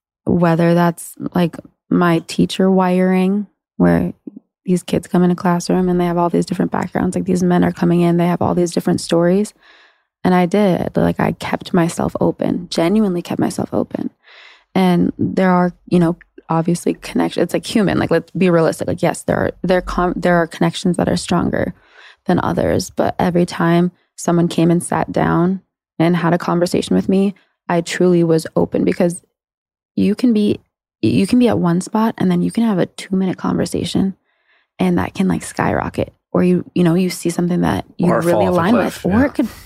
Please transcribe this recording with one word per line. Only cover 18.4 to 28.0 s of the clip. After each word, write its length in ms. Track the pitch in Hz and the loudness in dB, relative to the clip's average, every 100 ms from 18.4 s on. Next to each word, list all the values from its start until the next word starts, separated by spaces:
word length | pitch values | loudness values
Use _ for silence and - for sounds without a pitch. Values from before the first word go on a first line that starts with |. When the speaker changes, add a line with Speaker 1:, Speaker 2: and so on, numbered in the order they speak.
| 185 | 2
Speaker 1:
realistic. 380 | 170 160 - - | 4 2 0 -4
Like, 140 | 180 | -2
yes, 200 | 170 - | -2 -2
there 140 | - - | -2 -2
are, 140 | - - | -2 -4
there 200 | 175 185 | 0 0
com-, 320 | 175 - 180 - | 0 -2 -2 0
there 200 | 180 175 | 2 2
are 120 | 165 | 0
connections 500 | - 170 - 185 170 | -2 -2 0 -2 0
that 120 | 175 | 0
are 80 | 180 | -2
stronger 560 | - 175 - - - - _ - - - - | -2 -2 0 -2 -4 -8 _ -20 -20 -10 -2
than 140 | 180 | 0
others. 500 | - 180 87 87 185 | 0 -2 0 -2 -2
But 260 | - - - | -4 -2 0
every 260 | 185 175 175 | 0 0 0
time 460 | - 170 170 175 - _ - | 0 0 2 0 -4 _ -8
someone 320 | - 170 170 | -2 0 0
came 240 | 165 170 | 2 2
and 120 | 170 | 2
sat 280 | - 160 - | 0 -4 -2
down 500 | 170 160 165 175 190 - _ _ - | -2 0 2 0 -2 -8 _ _ -2
and 160 | 165 175 | 0 0
had 180 | 165 | 0
a 40 | 170 | -2
conversation 560 | - 170 175 - - 185 | 0 -2 0 -2 0 -2
with 120 | 190 | 0
me, 280 | 190 196 - _ _ - | 0 0 -4 _ _ -4
I 120 | 175 | -2
truly 420 | 170 - | -2 0